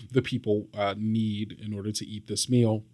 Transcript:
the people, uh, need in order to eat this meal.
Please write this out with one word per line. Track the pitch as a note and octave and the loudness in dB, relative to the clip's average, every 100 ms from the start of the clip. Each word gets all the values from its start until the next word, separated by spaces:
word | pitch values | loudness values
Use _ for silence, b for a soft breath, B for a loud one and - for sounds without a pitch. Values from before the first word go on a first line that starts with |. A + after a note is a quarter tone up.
| B | B
the | B2+ | 0
people, | - B2 A2 G#2 - | 0 0 0 0 0
uh, | G#2 G2+ G2+ | 0 0 2
need | G#2+ A2+ A2 G#2 G#2+ - | 0 2 0 -2 -6 -8
in | G#2+ | -8
order | G2+ G#2 | -6 -4
to | - - | -6 -8
eat | G#2+ - | -10 -6
this | C3 - | -4 2
meal. | B2 A2+ A2 - | 4 6 2 -4